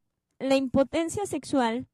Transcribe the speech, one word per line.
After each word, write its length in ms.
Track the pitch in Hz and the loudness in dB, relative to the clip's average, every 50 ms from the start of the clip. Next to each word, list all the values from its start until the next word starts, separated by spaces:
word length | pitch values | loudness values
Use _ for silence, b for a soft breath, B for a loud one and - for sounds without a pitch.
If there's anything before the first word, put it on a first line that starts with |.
| _ _ _ _ _ _ _ - | _ _ _ _ _ _ _ -6
la 180 | - 269 269 | 0 2 2
impotencia 680 | 269 269 254 - 277 269 247 - 311 330 330 - 415 403 | 2 2 2 2 2 2 2 0 -2 -2 -2 -4 -4 -6
sexual 600 | - - 294 - - - 269 240 226 220 254 262 - | -4 -6 -8 -6 -2 0 0 2 2 0 -4 -6 -10